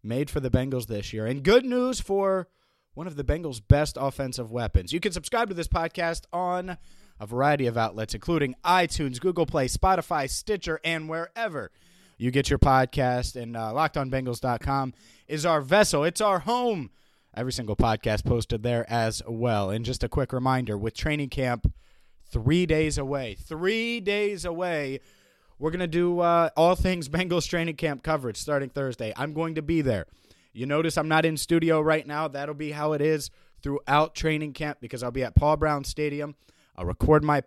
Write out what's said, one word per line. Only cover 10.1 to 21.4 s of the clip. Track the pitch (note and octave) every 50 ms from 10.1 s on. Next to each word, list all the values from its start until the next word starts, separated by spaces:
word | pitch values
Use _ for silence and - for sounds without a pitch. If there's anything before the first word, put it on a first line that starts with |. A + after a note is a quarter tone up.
| F3+ D3+ C#3 C3
Stitcher, | - - - - G#3+ F#3+ - E3+ D#3+ D#3 -
and | E3 E3 D#3+ D#3
wherever | D#3 D#3+ E3 E3 E3+ _ A3+ A#3 G#3+ E3 C#3 G#2+ - _ _ _ _ _ _ _ _ _
you | _ A2+ B2
get | B2 C#3 C3+ -
your | C#3+ C3+
podcast. | - C#3+ C3 C3 C3 B2+ - C#3+ C3 B2+ B2 B2 B2 - - B2+
And, | A#2+ A2+ A#2
uh, | A2+ A2+ A2
Locked | A2+ C#3 D#3+ D3+ -
on | D3+ C#3 C3
Bengals | C3 C3+ B2+ B2+ A#2+ -
dot | - B2+ A#2+ A#2
com | - C#3 C#3 C#3 C3+ C3 B2 _ _ _ _ _ _ _
is | D3 D#3 D3
our | F3 E3 D3+
vessel. | C#3 C3 E3 G#3 G#3+ - - D3 D3
It's | E3+ E3+ -
our | G#3+ G#3 G3 F3+
home. | C#3 G3 A#3+ B3 B3 A#3+ G#3+ F3 C3+ - _ _ _ _ _ _ _ _ -
Every | - B2 C3
single | A#2+ - B2 G#2+ G#2
podcast | - C3 A2+ A2 A2 - A2+ G#2+ G#2 -
posted | - B2 A#2 A2 - A#2+ A2 G#2+
there | A#2+ A#2+ A#2 A#2 -
as | A2+ A#2 A2+ A2+ A2 - -
well. | - A#2 A2+ A#2 B2 A2+ G#2 G2+ F#2+
And | G2+ A2+ A#2
just | A#2 C3 - -
a | A#2
quick | - C#3+ C3+ - -
reminder, | B2+ B2+ C3 C3 C3 B2+ - G#2
with | G2+ G#2+ A2+ -
training | - - D#3+ D3+ D3+ C#3+ C3
camp | - C#3+